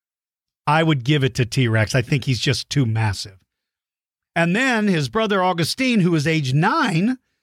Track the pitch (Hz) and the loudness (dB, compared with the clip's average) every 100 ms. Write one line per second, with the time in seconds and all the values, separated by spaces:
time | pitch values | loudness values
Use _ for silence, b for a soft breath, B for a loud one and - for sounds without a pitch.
0 | _ _ _ _ _ _ - 151 165 147 | _ _ _ _ _ _ -2 0 2 0
1 | 117 151 131 - 120 - 120 110 107 131 | 0 0 0 -2 -2 0 0 2 2 0
2 | 123 143 - 120 - 117 - 147 120 110 | 0 -2 -2 -2 -2 -2 -2 -2 0 0
3 | 110 95 104 - _ _ _ _ _ _ | -2 -4 -10 -18 _ _ _ _ _ _
4 | _ _ _ 165 170 196 269 226 214 170 | _ _ _ -2 0 0 0 0 2 0
5 | 131 220 220 202 185 175 165 - 262 226 | 0 -2 0 2 0 0 -2 -2 0 2
6 | 175 165 151 160 135 139 185 320 240 165 | 2 2 0 -2 0 0 2 0 0 0
7 | 208 254 _ _ | 0 -2 _ _